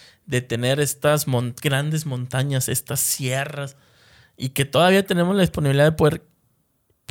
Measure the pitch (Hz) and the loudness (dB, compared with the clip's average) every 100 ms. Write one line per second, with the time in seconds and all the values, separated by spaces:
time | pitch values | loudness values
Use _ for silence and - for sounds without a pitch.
0 | - _ - 123 127 117 123 139 143 - | -20 _ -4 -4 -2 -2 0 0 -2 0
1 | 147 151 147 123 120 117 151 135 147 156 | 0 0 0 0 -2 -4 -2 -2 0 -4
2 | 156 127 123 131 139 135 - 127 - 131 | -4 -6 -4 -4 -2 -2 -2 -4 -4 -4
3 | - - 139 131 139 143 139 - _ _ | -2 -4 -2 -4 -4 -8 -12 -14 _ _
4 | _ _ _ - 131 - 139 - 175 190 | _ _ _ -10 -6 -4 0 4 4 4
5 | 196 175 175 202 175 - 147 139 151 156 | 2 2 2 2 0 0 0 4 4 4
6 | 156 156 - _ _ _ _ _ _ _ | 2 2 -6 _ _ _ _ _ _ _
7 | - | -16